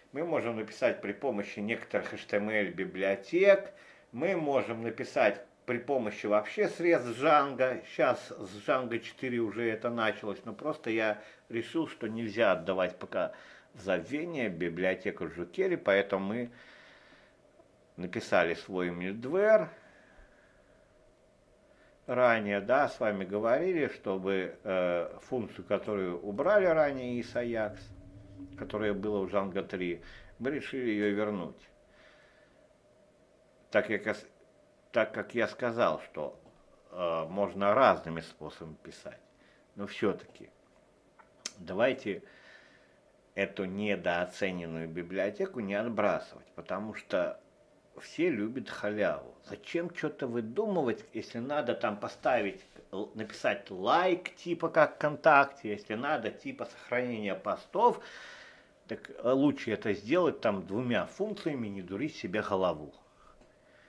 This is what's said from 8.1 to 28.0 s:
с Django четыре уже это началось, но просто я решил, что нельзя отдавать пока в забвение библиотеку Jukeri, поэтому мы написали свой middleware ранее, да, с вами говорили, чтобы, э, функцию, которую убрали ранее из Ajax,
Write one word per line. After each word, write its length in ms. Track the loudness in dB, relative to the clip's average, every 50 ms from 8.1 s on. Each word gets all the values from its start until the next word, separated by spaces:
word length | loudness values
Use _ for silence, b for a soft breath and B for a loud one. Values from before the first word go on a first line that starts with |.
| 4 2 -2 -12
с 360 | -12 -12 -12 -12 -12 -4 0
Django 340 | 0 2 2 0 -2 -4 -4
четыре 400 | -6 -8 -10 -8 -6 -2 0 0
уже 300 | 0 0 0 0 0 0
это 200 | 0 0 -2 -2
началось, 500 | 0 0 0 0 0 -2 -4 -6 -8 -6 -8
но 80 | -12 -10
просто 360 | -6 -4 -6 -4 -4 -2 0
я 320 | 2 2 2 2 0 -2 B B B B B B
решил, 400 | -6 -6 -4 -2 -2 -2 -2 -2
что 180 | -4 -6 -6 -4
нельзя 460 | -4 -4 -4 -2 2 4 6 6 6
отдавать 440 | 4 2 0 0 2 2 0 -2 -6
пока 360 | -10 -6 -2 -2 -2 -2 B B B B B B B B B
в 80 | -8
забвение 680 | -2 0 0 0 0 -2 -4 -4 -4 -4 -4 -2 -2 -2
библиотеку 760 | -2 -2 -2 -2 -2 0 2 2 0 0 -2 -6 -6 -4 -6
Jukeri, 500 | -8 -6 -6 -8 -6 -2 0 0 0 0
поэтому 500 | 0 4 4 6 6 4 4 2 0 0
мы 260 | -2 -4 -4 -6 -6 B B B B B B B B B B B B B B B B B B B _ _ -20 -20 _ _ _ _ _ _ -10
написали 560 | -8 -6 -6 -6 -2 4 4 6 6 4 2
свой 380 | -2 -6 -6 -4 -2 -2 -2
middleware 760 | -2 -4 -6 -6 -6 -6 -6 -4 0 2 4 6 6 6 4 2 B B B B B B B B B B B B B B B B B B B B B B B B B B _ _ _ _ _ _ _ _ _ _ _ _ b b b b b b b b _
ранее, 560 | -2 2 6 6 6 6 6 4 2 0 0
да, 260 | 2 4 4 4 4 2
с 100 | 0 0
вами 240 | 0 0 0 0 -2
говорили, 640 | -2 0 2 4 4 4 4 4 2 2 2 0 0
чтобы, 680 | -2 -4 -4 -2 -2 0 0 0 0 0 0 -2 -6 -8 -4
э, 540 | -2 0 2 2 2 2 0 0 -4 -6 -12 -8
функцию, 420 | -6 -4 -4 -4 -4 -8 -10 -4
которую 560 | -2 -2 -2 0 -2 -2 -2 -2 -2 -4 -4
убрали 440 | -6 -4 -2 0 4 4 6 6 6
ранее 540 | 6 6 4 4 4 2 -2 -4 -4 -4 -4
из 160 | -4 -4 -4
Ajax, 420 | -4 -2 -2 -2 -2 -2 -2 -4 -8 -14 -18 -18 -18